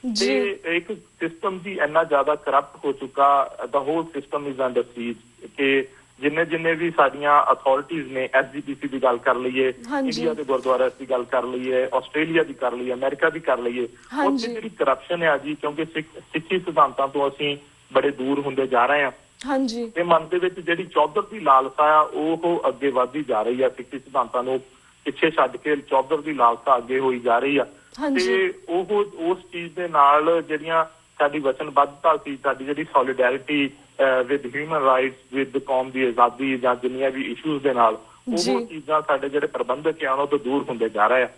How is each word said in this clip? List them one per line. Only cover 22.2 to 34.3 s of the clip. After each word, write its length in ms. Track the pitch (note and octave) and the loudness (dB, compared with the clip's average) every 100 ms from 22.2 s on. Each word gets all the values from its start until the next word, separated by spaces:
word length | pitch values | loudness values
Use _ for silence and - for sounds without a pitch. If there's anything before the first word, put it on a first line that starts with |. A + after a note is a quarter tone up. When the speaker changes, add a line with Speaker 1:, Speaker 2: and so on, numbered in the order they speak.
| D#3 E3 E3+ E3+ C#3 | -2 0 0 0 0
Speaker 2:
ਅੱਗੇ 220 | B2 C#3 | -2 0
ਵੱਧਦੀ 340 | B2+ B2 D3+ | 0 0 -2
ਜਾ 180 | D3 A2 | -2 -2
ਰਹੀ 200 | A2 B2+ | 0 0
ਆ, 60 | B2+ | 0
ਸਿੱਖੀ 300 | - A#2+ C3+ | -2 -14 -14
ਸਿਧਾਂਤਾਂ 440 | C3 C3+ A#2+ B2 | -6 -2 -2 -2
ਨੂੰ 180 | B2+ C3 - _ _ _ | -2 -4 -6 _ _ _
ਪਿੱਛੇ 260 | - C#3 E3 | -10 0 0
ਛੱਡ 260 | D#3 C3 - | 4 2 2
ਕੇ 200 | - C#3 | -2 -2
ਚੌਧਰ 440 | - C3 C3 D#3 | 2 0 2 -2
ਦੀ 120 | D3 | -2
ਲਾਲਸਾ 440 | C#3+ A#2+ A#2 - B2+ | 4 4 4 2 2
ਅੱਗੇ 220 | A#2+ C3 | 2 0
ਹੋਈ 220 | C3 B2+ | 0 0
ਜਾ 180 | A#2+ A#2 | 2 2
ਰਹੀ 180 | C3+ C#3+ | 2 0
ਆ। 100 | - - _ - | -2 -8 _ -6
Speaker 1:
ਹਾਂਜੀ। 260 | D4 C4+ F#4 | -2 0 2
Speaker 2:
ਤੇ 280 | F#4+ F3+ - - | 2 0 -4 -4
ਉਹ, 180 | E3+ - - G3+ - | -4 0 0 0 -2
ਉਸ 220 | E3 F#3 - | -2 -2 -4
ਚੀਜ਼ 220 | F3 E3+ | -12 -10
ਦੇ 140 | D#3+ F3 | -6 -2
ਨਾਲ 540 | E3 C#3+ D3 D#3 E3+ D3+ | 6 6 6 4 2 0
ਜਿਹੜੀਆਂ 360 | D3+ D#3 E3 D#3 - _ _ | -6 0 0 0 -6 _ _
ਸਾਡੀ 200 | D3 D3+ | 0 0
ਵਚਨਬੱਧਤਾ 760 | C3+ C3 D3+ C#3 C#3+ C#3+ E3+ D3+ | -2 -2 -2 0 0 2 0 0
ਸੀ, 220 | D3 C3+ | -2 -6
ਸਾਡੀ 220 | C#3+ C3 | -4 -4
ਜਿਹੜੀ 200 | C3+ C#3+ | -4 -6
solidarity, 880 | D#3+ C#3+ C3 B2+ B2+ C3+ C3+ D3 C#3 | -2 0 0 2 2 0 -2 -2 -2
ਅਹ, 600 | - _ - C3+ B2+ B2 | -4 _ 0 2 2 0